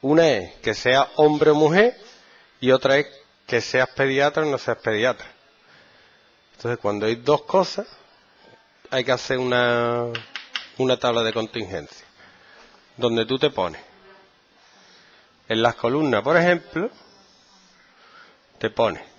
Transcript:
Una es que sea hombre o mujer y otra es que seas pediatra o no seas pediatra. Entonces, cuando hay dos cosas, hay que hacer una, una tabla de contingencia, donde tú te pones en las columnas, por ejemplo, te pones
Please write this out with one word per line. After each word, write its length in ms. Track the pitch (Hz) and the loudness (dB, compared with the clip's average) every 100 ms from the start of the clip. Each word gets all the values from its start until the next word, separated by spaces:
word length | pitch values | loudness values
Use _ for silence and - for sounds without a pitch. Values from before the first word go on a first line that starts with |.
Una 260 | 135 156 165 | 2 4 4
es 260 | 117 87 - | 2 -4 -8
que 180 | - | -6
sea 340 | 107 123 131 135 - | -4 0 2 0 4
hombre 340 | 151 151 151 | 2 4 2
o 40 | |
mujer 440 | 151 156 170 226 - - - _ - _ _ | 4 4 4 2 0 -18 -20 _ -20 _ _
y 100 | 123 | 2
otra 260 | 131 135 135 | 2 4 0
es 80 | 147 - _ _ - | 0 -10 _ _ -4
que 160 | 120 | -4
seas 260 | - 127 127 | -2 -2 -2
pediatra 540 | - 135 135 143 143 | -2 -2 2 0 0
o 40 | 151 | -2
no 120 | 135 | -4
seas 180 | - 113 | -4 -6
pediatra. 480 | - 107 120 120 - - _ _ _ - _ _ _ _ _ _ _ _ | -2 -2 -2 -4 -10 -20 _ _ _ -20 _ _ _ _ _ _ _ _
Entonces, 220 | 117 120 | -8 -4
cuando 260 | 104 104 107 | -4 -2 -2
hay 80 | |
dos 280 | 117 127 - | -2 0 0
cosas, 440 | - 185 180 - 208 - _ _ _ _ - - _ _ - | 2 0 0 -6 -12 -16 _ _ _ _ -20 -20 _ _ -8
hay 120 | 131 | -6
que 100 | 127 | -2
hacer 260 | 127 - 127 | -2 -2 -4
una, 760 | 127 123 123 120 120 120 120 117 - - - - - - | 0 2 2 2 0 -2 -6 -8 -12 -18 -14 -14 -14 -4
una 220 | 127 123 | -2 0
tabla 240 | 127 117 | 0 0
de 100 | 113 | -2
contingencia, 760 | 113 110 120 101 92 73 - - _ - _ - - - _ _ - | -4 -6 -8 -8 -10 -12 -20 -20 _ -20 _ -20 -20 -20 _ _ -6
donde 280 | 120 117 | -2 -2
tú 140 | 113 131 | -2 -2
te 120 | 123 | -2
pones 300 | 117 90 78 - _ - - _ _ _ _ _ _ _ - _ _ _ _ _ | -2 -6 -6 -20 _ -20 -20 _ _ _ _ _ _ _ -20 _ _ _ _ _
en 140 | 113 | 0
las 120 | 117 | 0
columnas, 480 | 113 117 139 156 110 | 0 -2 0 0 0
por 140 | 117 165 | 2 2
ejemplo, 540 | 170 175 - 156 214 - - _ _ _ _ _ _ _ _ _ - - - _ _ _ | 4 0 -2 -8 -8 -10 -20 _ _ _ _ _ _ _ _ _ -20 -20 -20 _ _ _
te 120 | 110 | -8
pones 320 | - 113 80 - | -2 -2 -2 -14